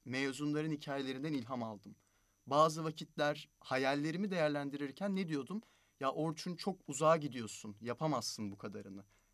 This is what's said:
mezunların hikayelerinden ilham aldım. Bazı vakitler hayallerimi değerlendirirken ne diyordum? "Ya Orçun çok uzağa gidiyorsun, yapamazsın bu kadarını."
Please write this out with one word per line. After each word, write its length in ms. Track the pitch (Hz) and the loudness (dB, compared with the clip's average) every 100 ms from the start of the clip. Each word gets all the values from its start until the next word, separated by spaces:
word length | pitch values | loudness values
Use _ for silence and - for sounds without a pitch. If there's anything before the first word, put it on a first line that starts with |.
| 127 | -6
mezunların 680 | 131 135 135 147 147 160 | 0 0 0 0 0 0
hikayelerinden 640 | 151 151 139 131 131 156 | -2 -4 -4 -2 -4 -2
ilham 300 | 143 117 127 | -2 -2 -4
aldım. 320 | 113 104 104 - _ _ _ _ - | -4 -6 -12 -20 _ _ _ _ 2
Bazı 360 | 143 160 156 | 6 6 4
vakitler 680 | 160 156 170 - 147 147 - _ | -4 -4 -8 0 0 0 -6 _
hayallerimi 720 | - 131 135 143 151 175 208 | -2 2 4 2 0 0 0
değerlendirirken 840 | 185 151 147 143 139 139 - 202 190 | 2 2 2 -2 -4 -6 -4 -2 0
ne 120 | 175 | 0
diyordum? 340 | 147 123 202 - _ _ - | -2 -2 -6 -8 _ _ -2
"Ya 120 | 135 | 0
Orçun 440 | 147 160 160 185 170 | 2 0 -2 -6 -4
çok 240 | 196 185 - | -4 -4 -6
uzağa 300 | 143 156 165 | 4 6 6
gidiyorsun, 600 | 147 120 110 - 107 101 | 4 -4 -8 -8 -12 -8
yapamazsın 680 | 117 120 160 131 - - 104 | -4 0 2 2 -2 -4 -6
bu 60 | 101 | -6
kadarını." 460 | 110 104 98 98 - _ _ | -10 -10 -12 -14 -16 _ _